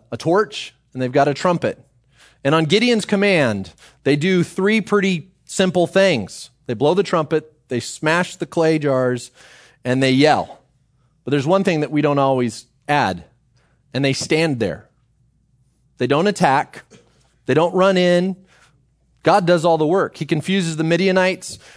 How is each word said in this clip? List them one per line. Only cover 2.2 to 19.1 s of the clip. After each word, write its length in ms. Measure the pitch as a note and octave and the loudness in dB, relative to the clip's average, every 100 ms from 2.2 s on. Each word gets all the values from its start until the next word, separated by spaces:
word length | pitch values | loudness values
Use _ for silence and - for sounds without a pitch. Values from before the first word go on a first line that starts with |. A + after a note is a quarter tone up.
| _ _ | _ _
And 100 | C#3 | 0
on 120 | D#3+ D3+ | 0 2
Gideon's 400 | G3+ B3 A3+ - | 2 2 0 -2
command, 680 | G3 G3+ F3 B2+ G2+ F#2+ - - _ | 0 2 2 0 -2 -8 -16 -20 _
they 140 | C3+ D3 | 0 0
do 260 | F3+ F3+ | 2 0
three 380 | E3+ - G3 A3 | 0 -2 0 0
pretty 500 | - G#3 F#3+ E3+ - _ - | 0 0 0 -2 -8 _ -8
simple 420 | - F#3 F3+ E3 | -2 0 0 2
things. 600 | F#3+ G3 C3 F2+ - - _ - | 2 2 2 -4 -14 -20 _ -8
They 80 | |
blow 200 | A2 D3 | 0 0
the 100 | F3+ | 2
trumpet, 500 | - F3 D3 D#3 - _ - | 0 -2 0 -4 -4 _ -8
they 120 | A#2+ | -6
smash 560 | - - D#3 E3+ F3+ - | -6 -6 -2 0 -2 -8
the 100 | - | -6
clay 340 | E3+ D#3+ D#3 | -2 0 0
jars, 520 | D3 C3 B2+ B2 - _ - - _ _ B2 | 0 0 0 -4 -8 _ -20 -20 _ _ -4
and 180 | B2+ | 0
they 80 | C3 | 2
yell. 480 | C3 D3+ G#2+ E2+ - _ _ _ _ _ _ | 4 4 2 -2 -12 _ _ _ _ _ _
But 80 | - | -4
there's 160 | C#3+ C3+ | -2 0
one 160 | G3 | 0
thing 180 | F#3+ D#3+ | 0 -2
that 100 | C#3+ | -2
we 100 | D3 | -2
don't 180 | D3 C#3+ | 0 0
always 460 | C3+ C3 A#2+ - - _ - | 0 0 -2 -6 -16 _ -4
add, 340 | D3 G#2+ F2 - _ _ _ _ _ _ | -2 0 -4 -12 _ _ _ _ _ _
and 100 | B2+ | -4
they 80 | C#3 | -2
stand 480 | C3+ - D#3 E3 B2 | -2 -2 0 0 -2
there. 300 | G2+ D2+ - _ _ _ _ _ _ _ _ _ _ - | -4 -6 -14 _ _ _ _ _ _ _ _ _ _ -6
They 100 | B2 | 0
don't 200 | C#3+ G3+ | 0 0
attack. 560 | - E3 C3+ - - - - _ _ _ _ - | 0 2 2 -2 -12 -20 -20 _ _ _ _ -2
They 80 | |
don't 200 | C3 E3+ | 0 2
run 220 | F3+ F#3+ F#3 | 2 2 4
in. 400 | F3+ F3 F#3 F#3 _ _ _ _ _ _ _ | 2 2 0 -4 _ _ _ _ _ _ _